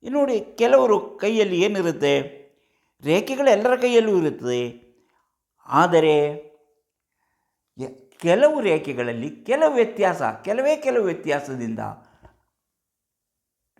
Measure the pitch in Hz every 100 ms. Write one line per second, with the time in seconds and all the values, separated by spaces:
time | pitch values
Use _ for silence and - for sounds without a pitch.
0 | - 277 277 226 - - 233 269 254 202
1 | - - 202 220 202 175 196 202 170 120
2 | 143 139 135 - - _ _ _ _ _
3 | 143 170 214 269 277 208 226 247 247 233
4 | 220 190 156 - 123 123 120 117 _ _
5 | _ _ _ _ _ _ - 139 170 170
6 | 156 151 147 147 - _ _ _ _ _
7 | _ _ _ _ _ _ _ _ 131 -
8 | _ _ 170 185 294 302 214 151 - 123
9 | 120 117 123 - - 269 311 269 220 214
10 | 202 - 123 110 185 220 277 302 285 247
11 | 196 165 - 143 139 131 117 110 107 104
12 | _ _ - _ _ _ _ _ _ _
13 | _ _ _ _ _ _ _ _